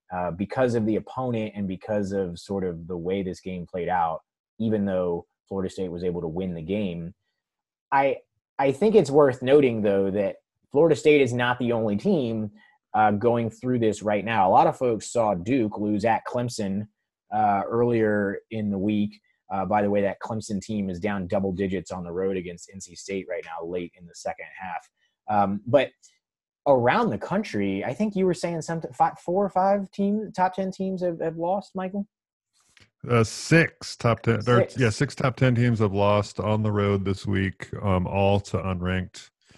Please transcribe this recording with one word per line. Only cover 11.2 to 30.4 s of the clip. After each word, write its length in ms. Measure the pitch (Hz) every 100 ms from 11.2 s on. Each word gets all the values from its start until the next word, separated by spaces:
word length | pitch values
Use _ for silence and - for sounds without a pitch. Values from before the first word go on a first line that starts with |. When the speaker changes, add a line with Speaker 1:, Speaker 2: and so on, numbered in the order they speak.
Speaker 1:
is 120 | 131
not 260 | 123 123 123
the 140 | 120
only 240 | 117 110 104
team, 540 | 196 180 120 113 107 - _ _ _
uh, 200 | 107 107
going 380 | 104 117 117 113
through 280 | 113 127 127
this 240 | 113 101
right 220 | 101 104
now. 240 | 98 113 92
A 20 |
lot 160 | 117 165
of 100 | 139
folks 360 | 127 107 -
saw 220 | 120 110
Duke 440 | 92 90 135 107 101
lose 260 | 104 107
at 180 | 113 110 -
Clemson, 640 | 123 123 120 98 98 104 _ _ _ _
uh, 300 | 104 107 101 95
earlier 720 | 117 120 117 107 104 101 98 -
in 200 | 110 107
the 80 | 98
week. 400 | 101 107 104 - _ _ -
Uh, 120 | 95
by 160 | 92 107
the 100 | 104
way, 120 | 101
that 180 | 98 92
Clemson 400 | - 113 107 101
team 300 | - 107 98
is 100 | 87
down 280 | 101 101 87
double 240 | 104 98
digits 380 | 90 98 95 82
on 140 | 92
the 80 | 87
road 240 | 85 95 95
against 340 | 87 87 -
N 80 | 98
C 140 | 90
State 320 | 85 - 98 90
right 140 | 87
now, 200 | 80 82
late 280 | 85 90 87 -
in 80 | 85
the 80 |
second 320 | - 95 85 82 76
half. 280 | 95 85 - _ _ _ -
Um, 320 | - 98 - -
but 240 | 139 127 - _ _ _ _ _ _ -
around 420 | 135 120 147 220
the 80 | 104
country, 640 | - 190 214 104 98 95
I 100 | 101
think 200 | 135 214
you 120 | 190 190
were 80 |
saying 280 | 170 170 170
something, 300 | 151 165 160
five, 260 | - 160 156
four 260 | - 180
or 40 | 202
five 420 | 185 196 202 190
teams, 420 | - 202 208 214
top 200 | -